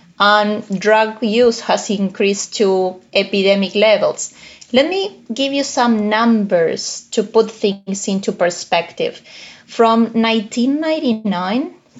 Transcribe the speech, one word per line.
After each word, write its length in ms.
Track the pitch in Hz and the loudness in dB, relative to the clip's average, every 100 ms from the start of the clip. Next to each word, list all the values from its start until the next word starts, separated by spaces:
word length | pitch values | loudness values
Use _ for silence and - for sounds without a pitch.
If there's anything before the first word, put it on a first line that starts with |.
| _ - | _ -2
and 420 | 202 208 208 214 - 190 | 2 4 2 -2 -4 -4
drug 400 | 208 214 220 214 | 2 2 2 -2
use 380 | 226 220 247 233 | 0 2 2 2
has 280 | - 202 - | -2 -2 -2
increased 640 | 202 196 - 202 202 - - | -2 -2 0 -2 -2 -4 0
to 420 | 196 190 185 185 - | 0 2 -2 -6 -6
epidemic 640 | 202 196 202 190 196 190 | -4 -2 0 2 2 0
levels. 580 | 208 214 202 151 - - - - - - | 2 4 4 2 -2 -10 -14 -20 -20 -2
Let 160 | 240 302 | 0 2
me 320 | 381 392 392 - | 0 -6 -10 -10
give 180 | 226 269 | -4 -2
you 120 | 277 | -2
some 440 | 269 - 240 220 208 | -2 0 2 2 0
numbers 1000 | 214 233 226 196 180 165 - - - - | 2 2 2 2 0 0 -2 -8 -12 -6
to 140 | - | -4
put 260 | 202 226 214 | 0 0 0
things 560 | - 208 196 - 196 - | -2 -4 -4 -8 -8 -4
into 240 | 190 196 | -4 -4
perspective. 920 | 180 175 175 - 175 170 - 165 - - - - - - | -2 -2 -2 -2 -2 -2 -6 -8 -8 -18 -20 -20 -20 -6
From 460 | - 226 226 220 | 0 2 4 2
nineteen 640 | 226 226 226 208 - 247 285 | 0 0 0 -2 -2 0 0
ninety-nine 960 | 320 320 285 220 220 180 185 233 349 - _ - | -2 -2 -2 -2 -2 -4 -2 -2 -4 -10 _ -6